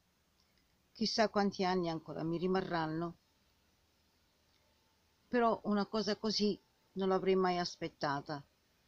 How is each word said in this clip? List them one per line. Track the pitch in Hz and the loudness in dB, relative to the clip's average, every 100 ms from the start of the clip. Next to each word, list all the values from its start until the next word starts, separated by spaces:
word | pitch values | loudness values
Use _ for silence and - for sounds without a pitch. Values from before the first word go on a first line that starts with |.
| _ _ _ _ _ _ _ _ _ | _ _ _ _ _ _ _ _ _
chissà | - 220 - 214 | -6 -2 2 2
quanti | 208 202 - 185 | 2 0 2 0
anni | 185 170 | 2 0
ancora | 160 - 147 | -4 -6 -6
mi | 156 165 | -4 -2
rimarranno", | 185 185 - 170 156 156 170 170 _ _ _ _ _ _ _ _ _ _ _ _ _ _ _ _ _ _ _ _ _ | 0 0 0 -2 -2 -2 -6 -8 _ _ _ _ _ _ _ _ _ _ _ _ _ _ _ _ _ _ _ _ _
però | 247 233 214 - | 2 2 2 0
una | 202 196 | 0 0
cosa | 220 196 208 | -2 -2 -2
così | 220 202 208 - _ _ _ | -2 0 0 0 _ _ _
non | - 190 | -2 0
l'avrei | 190 185 190 | 2 2 2
mai | 185 175 | 2 0
aspettata, | 175 - 165 - 151 143 139 147 - _ _ _ | -2 -6 -10 -4 -4 -2 -6 -10 -12 _ _ _